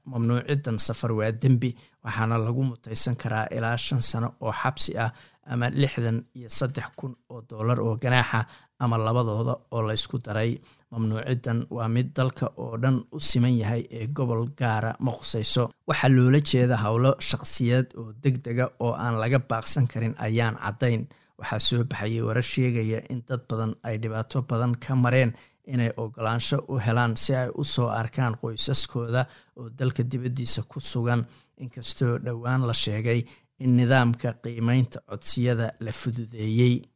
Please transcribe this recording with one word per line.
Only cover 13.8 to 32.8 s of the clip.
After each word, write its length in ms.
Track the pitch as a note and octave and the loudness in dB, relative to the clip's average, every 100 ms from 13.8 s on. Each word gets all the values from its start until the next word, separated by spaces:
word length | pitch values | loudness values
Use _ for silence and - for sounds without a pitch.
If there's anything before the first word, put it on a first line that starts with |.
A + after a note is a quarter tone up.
| - | -4
ee 160 | A2+ A2+ | -8 -6
gobol 400 | D3 B2 A2+ A#2+ - | -4 -2 -2 -4 -2
gaara 380 | B2 A2 A2+ - | 0 0 -2 -2
ma 120 | C3 | -4
khusayso. 580 | - - A2+ G#2+ B2 A#2+ - - | -4 -4 -4 0 0 0 -4 -4
Waxaa 220 | D#3 C3 | 2 6
loola 300 | C3 B2+ C#3+ | 8 8 6
jeeda 360 | D3 B2+ B2 A#2 | 4 4 4 2
howlo 340 | G#2 A2+ C3 C#3 | 2 4 4 2
shaqsiyeed 680 | - - - - A#2+ B2 B2 - | 0 -2 -2 0 2 2 2 -6
oo 160 | A2 | -14
deg 220 | A2 C#3 B2 | -2 0 0
dega 220 | A#2+ A#2+ B2+ - | -2 -2 -2 -2
oo 140 | A#2 | -2
aan 260 | A2+ A#2 A2+ | -2 -2 0
laga 200 | A2+ C#3 | 2 2
baaqsan 480 | - A2+ - - B2 | 2 -4 0 2 2
karin 280 | A2+ A2+ - | 0 -4 -4
ayaan 380 | G#2+ A2+ A2+ G#2 | -2 2 0 -2
caddayn. 520 | G#2 A2 B2+ A2+ A#2+ - _ - | -6 0 0 0 -2 -12 _ -16
Waxaa 220 | G#2 A2 | -6 0
soo 240 | - A#2+ | 2 2
baxayay 380 | A#2+ - G#2+ A2+ | 0 -2 -4 -2
warar 220 | A2+ A2+ | -2 -2
sheegaya 560 | A#2+ - B2+ A#2 A2 A2 - | -2 0 0 0 -2 -4 -6
in 120 | B2+ A#2 | -8 -6
dad 140 | B2 - | -8 -4
badan 260 | A2+ A2 - | -4 -2 -4
ay 140 | A#2 A2 | -6 -6
dhibaato 440 | A2+ A2 A2+ C3+ | -4 -6 -4 -4
badan 340 | B2+ A#2 B2 A#2 | -2 0 0 -2
ka 200 | - C3 | -2 2
mareen 380 | A#2+ B2+ B2 - - _ - | 4 4 2 0 -14 _ -6
inay 240 | B2+ A#2 - | -2 0 -2
oggolaansho 600 | A2+ A#2 A2 A#2 - C#3+ - | -8 -4 -2 -2 0 -2 -2
u 100 | C3+ | -2
helaan 340 | G#2+ A2+ A#2+ A2 | 2 2 2 2
si 160 | - C3 | 0 0
ay 140 | B2 - | -2 -2
u 80 | |
soo 240 | D3 - A#2+ | -2 0 0
arkaan 460 | G#2+ A#2 - B2 A2 | 0 -4 0 -2 -2
qoysaskooda 840 | A#2 A2 - C3 - B2 A#2 B2 C3+ - _ - | -6 -4 0 2 2 -2 -2 0 -2 -6 _ -18
oo 140 | A#2 | -16
dalka 340 | B2 B2+ B2 | -2 -2 0
dibaddiisa 580 | B2 B2+ B2+ B2+ A#2+ - | -2 -2 -4 -2 0 0
ku 160 | - - | -2 -6
sugan, 460 | - B2 A#2 A#2+ A2+ - _ _ | -4 -2 0 0 -2 -10 _ _
inkastoo 600 | B2+ B2 A#2 - B2+ A#2 | -16 -10 -6 0 0 0
dhowaan 420 | A#2+ A#2 A#2+ C3 B2 | -4 -6 0 0 2
la 60 | |
sheegay 520 | A2 | 0